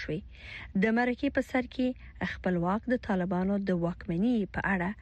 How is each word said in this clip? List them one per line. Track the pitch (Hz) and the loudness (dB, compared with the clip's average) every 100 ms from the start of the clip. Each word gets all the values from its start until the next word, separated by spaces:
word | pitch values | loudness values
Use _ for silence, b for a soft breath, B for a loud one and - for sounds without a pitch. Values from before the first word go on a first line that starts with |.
شوې. | - 156 - B B B B 196 | -6 -6 -8 B B B B 2
د | 220 226 | 4 4
مرکې | 247 247 277 269 | 2 2 0 0
په | 254 | 0
سر | 262 247 | 0 0
کې | - 254 254 B B 180 - | 0 0 -2 B B -6 -4
خپلواک | 190 180 175 208 - | 0 2 2 0 0
د | 247 - | -2 0
طالبانو | 190 180 180 185 202 196 | 0 2 0 2 0 0
د | 180 170 | 0 0
واکمنۍ | 180 - 170 226 240 190 - | -2 -4 0 2 2 0 -2
په | - | 0
اړه | 190 175 220 | 0 0 -4